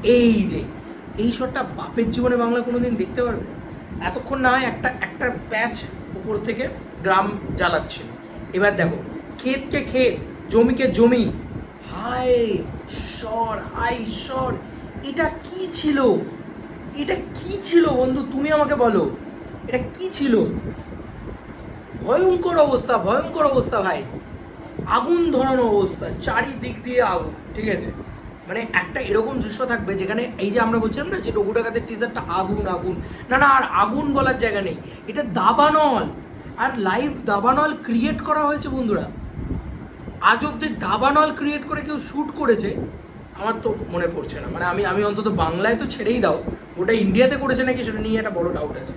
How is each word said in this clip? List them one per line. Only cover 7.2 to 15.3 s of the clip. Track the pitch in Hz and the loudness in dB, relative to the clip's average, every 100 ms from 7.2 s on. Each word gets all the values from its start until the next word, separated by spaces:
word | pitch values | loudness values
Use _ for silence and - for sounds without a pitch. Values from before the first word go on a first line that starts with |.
| 208 196 - - | 2 -4 -6 0
জ্বালাচ্ছিল, | 175 165 - - - - - - - 185 | 0 0 -2 -10 -10 -14 -16 -14 -6 2
এবার | 208 185 | 2 4
দেখো | 170 - - - - - | 0 0 -8 -12 -12 -6
ক্ষেতকে | 254 269 262 285 - | -2 -2 0 -2 0
ক্ষেত, | 254 247 - - - - | 4 4 2 -6 -12 2
জমিকে | 226 247 254 262 175 | 4 6 6 2 6
জমি। | 233 247 202 - - - - - - | 6 6 2 -2 -8 -10 -12 -14 -14
হায় | 180 226 254 254 247 226 180 170 - - | -8 -4 -2 4 4 4 0 -4 -10 -10
ঈশ্বর, | - - - 220 220 226 214 - | -10 -8 -8 -6 -2 0 -2 -6
হায় | - 233 247 220 | -2 -2 -2 -4
ঈশ্বর, | - - 262 254 - - - - - 277 | -6 -4 -2 -2 -4 -8 -14 -12 -10 -6
এটা | 330 311 | 0 0